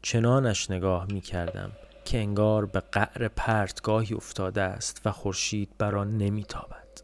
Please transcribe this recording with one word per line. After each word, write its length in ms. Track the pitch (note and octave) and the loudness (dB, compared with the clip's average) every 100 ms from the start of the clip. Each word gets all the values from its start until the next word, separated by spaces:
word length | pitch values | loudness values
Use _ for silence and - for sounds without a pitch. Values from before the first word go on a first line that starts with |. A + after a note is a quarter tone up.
چنانش 680 | - A#2 A#2 C3 B2+ G2 - | 0 2 6 6 4 0 -2
نگاه 360 | F#2 F#2+ F2+ F2+ | 0 2 2 0
می‌کردم 680 | G2+ - F2+ F2 F#2+ G2+ G#2 - - | -6 -4 -4 -4 -6 -10 -12 -20 -16
که 140 | - A#2 | -2 0
انگار 480 | G#2 G2+ G#2+ G#2+ G#2 | 2 4 4 4 2
به 140 | G2 | -2
قعر 480 | - G2+ G#2+ - A2+ | 0 0 0 -2 -4
پرتگاهی 840 | - - A2 F#2+ - - A2 G#2+ | -2 2 2 0 -2 0 2 0
افتاده 480 | G#2+ - - F#2+ G2+ | -6 -6 -4 -2 0
است 400 | F#2+ G#2 - - | -2 -2 -8 -4
و 80 | G#2+ | -4
خورشید 560 | G2+ G2+ F#2 - G#2+ G2+ - | -2 -4 -2 -2 -2 -6 -2
بر 180 | G#2 G2+ | 0 0
آن 200 | G2+ A2 | 0 0
نمی‌تابد. 720 | G2+ G#2+ G2+ - - - - - | 2 0 -4 -10 -10 -16 -18 -20